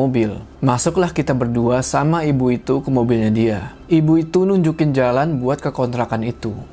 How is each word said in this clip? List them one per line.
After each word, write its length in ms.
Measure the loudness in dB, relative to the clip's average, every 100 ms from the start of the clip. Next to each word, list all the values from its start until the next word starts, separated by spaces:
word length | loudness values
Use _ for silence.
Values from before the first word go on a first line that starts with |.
mobil. 360 | 0 0 0 -4 -14 -4
Masuklah 480 | 0 2 0 0 0
kita 200 | 0 -2
berdua 520 | 0 0 0 2 0
sama 400 | 0 0 0 0
ibu 240 | 0 0 2
itu 320 | 0 0 -2
ke 80 | 0
mobilnya 400 | 0 2 2 2
dia. 320 | 2 0 0 -6 -12 0
Ibu 360 | 2 4 2
itu 240 | 2 0 2
nunjukin 440 | 2 2 2 0
jalan 480 | 2 2 2 0 -2
buat 200 | -2 -2
ke 80 | -4
kontrakan 560 | -4 -2 -2 -4 -4
itu. 280 | -4 -6 -8 -8 -12